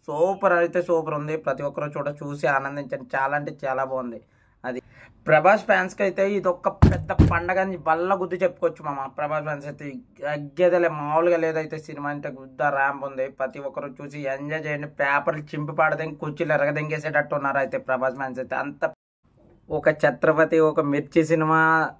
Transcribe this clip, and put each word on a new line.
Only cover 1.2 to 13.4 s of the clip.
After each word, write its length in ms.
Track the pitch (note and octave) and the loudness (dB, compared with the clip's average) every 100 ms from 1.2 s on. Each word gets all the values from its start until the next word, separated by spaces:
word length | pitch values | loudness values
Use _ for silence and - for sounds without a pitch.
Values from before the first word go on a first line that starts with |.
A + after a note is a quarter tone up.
| D3+ D#3 | -4 -4
ప్రతి 260 | - C3 | -4 -4
ఒక్కరూ 240 | C#3+ C#3+ D3 | -4 -4 -6
చూడ, 220 | D3 C#3+ | -4 -6
చూసి 380 | D3 C#3+ C#3+ D#3 | -6 -10 -2 0
ఆనందించండి. 680 | C#3 C#3 C#3+ C#3 C3+ B2+ C#3 | 0 -2 -8 -8 -10 -6 -2
చాలా 200 | C3+ D3 | 0 -2
అంటే 200 | D3 D3 C#3 | -4 -8 -4
చాలా 180 | C3 | -2
బాగుంది. 360 | C3+ C3 B2 A2 _ _ _ _ | -2 -4 -6 -12 _ _ _ _
అది 180 | B2+ B2 - - - _ - | -10 -10 -12 -20 -20 _ 2
ప్రభాస్ 380 | D#3 E3+ G#3 | 6 6 4
ఫ్యాన్స్కి 380 | - F#3+ F#3 - | 4 2 0 -2
అయితే 300 | G3+ F#3 G3 | -2 0 0
ఇది 160 | G3+ F3+ | 2 0
ఒక 200 | F3 F#3+ | 0 -4
పెద్ద 440 | - - - - | 6 6 6 -2
పండగ 480 | F#3+ - E3+ F3 F#3 | 4 4 4 0 0
అని 160 | F#3+ F3+ | 0 -2
బల్ల 380 | D#3 D#3+ F3+ | 0 2 2
గుద్ది 220 | G3 F3+ F3+ | 0 0 0
చెప్పుకోవచ్చు 480 | F3+ F3+ E3+ D#3+ | -2 0 -2 -2
మామ. 220 | D#3 C#3+ C3+ C3+ | -8 -8 -8 -6
ప్రభాస్ 260 | D3 D#3 | -4 -2
fans 220 | D3+ C#3+ C#3+ | -4 -8 -8
అయితే 260 | D3 D3 B2+ - - C#3+ | -12 -12 -14 -18 -10 -6
అగ్గేదలే, 600 | D3 D3 D#3 F3+ F3 E3+ | -6 -8 2 4 4 2
మామూలుగా 480 | D#3 D3 D#3+ F3 E3+ | 0 0 2 4 2
లేదైతే 420 | D#3+ D#3+ D3+ D#3 | 2 -2 -6 -10
సినిమా 320 | D3+ D3 C#3+ | -12 -8 -6
అంటే 180 | D3 D3 | -6 -10
గుద్ద 340 | C3+ C3+ C3 | -12 -18 -2
ramp 420 | D3 C3+ C#3 C#3+ | 0 2 0 0
ఉంది. 240 | C#3 C3+ C3+ | -8 -6 -6
ప్రతి 300 | - | -4